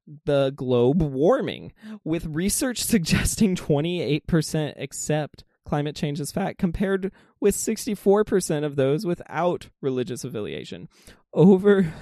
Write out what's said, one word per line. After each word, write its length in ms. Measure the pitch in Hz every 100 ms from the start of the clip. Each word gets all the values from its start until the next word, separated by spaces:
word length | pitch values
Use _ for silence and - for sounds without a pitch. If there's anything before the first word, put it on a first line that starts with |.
| - 147 151
the 260 | 139 135
globe 480 | 143 127 123 120 170
warming, 720 | 151 131 170 262 156 - - - 214 214
with 220 | 160 165 165
research 540 | 151 196 - 262 226
<laughs> 40 |
suggesting 720 | - 226 160 - - - 220 180
twenty-eight 720 | - 143 165 175 113 151 -
percent 480 | 165 - 160 147 -
accept 680 | 139 - - 151 147 - - _
climate 320 | - 147 147 -
change 240 | 147 143
as 100 | 143
fact, 300 | - 185 -
compared 500 | 180 165 196 196 190 - _ -
with 160 | 202 -
sixty-four 680 | - 220 - 202 202 202 214
percent 400 | 202 - 151 151
of 100 | 139
those 300 | 135 151 170
without 640 | 175 - 151 180 160 - -
religious 460 | 139 127 123 117 127
affiliation. 640 | 110 87 71 - 87 - _ - - _ 160
Over 560 | 180 185 202 196 165 -